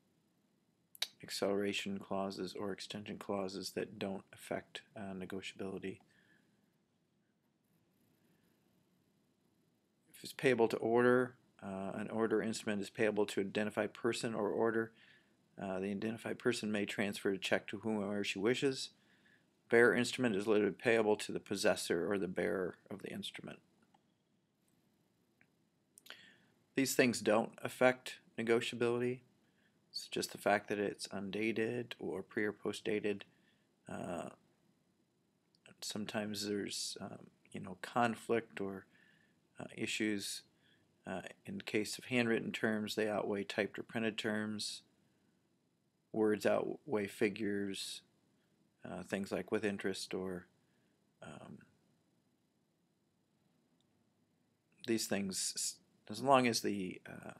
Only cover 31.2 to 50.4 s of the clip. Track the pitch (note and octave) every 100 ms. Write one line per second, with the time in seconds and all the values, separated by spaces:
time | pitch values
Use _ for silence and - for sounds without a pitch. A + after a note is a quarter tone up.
31.2 | G2 G2 A2 A2+ A2+ B2 A#2+ - F#2+ -
32.2 | - A2+ G#2 - G#2+ G2+ A2 G#2 G#2 G2+
33.2 | - _ _ _ _ _ - F#2+ F2 E2+
34.2 | C2 - _ _ _ _ _ _ _ _
35.2 | _ _ _ _ - - - G#2+ G2+ A2
36.2 | G#2 G2+ G#2 G#2 G2 - - - - -
37.2 | - _ _ - G2 F#2 - B2 A#2+ A2
38.2 | - A#2 A2+ - G2 F#2+ - _ _ _
39.2 | _ _ _ - - - G#2+ - G#2+ G2+
40.2 | G2 - - _ _ _ _ _ F#2+ F#2
41.2 | - - - G2+ - A2 G2+ - - B2+
42.2 | A#2 A2+ G2+ - A#2 G#2+ G#2 - G#2+ G#2
43.2 | G2+ G2+ G2 - G2+ - - A#2 A2+ G#2
44.2 | A2 G#2+ G#2+ G#2 - - - _ _ _
45.2 | _ _ _ _ _ _ _ _ _ G#2+
46.2 | G#2+ G#2 G#2+ G#2+ - - - G#2+ G2+ -
47.2 | G#2+ G2 G#2 G2+ G2+ F#2+ - - - _
48.2 | _ _ _ _ _ _ - F2+ F2+ G2
49.2 | G2+ F#2 F#2 G#2+ G#2 G2+ G2+ F#2+ - F#2+
50.2 | F#2+ F2+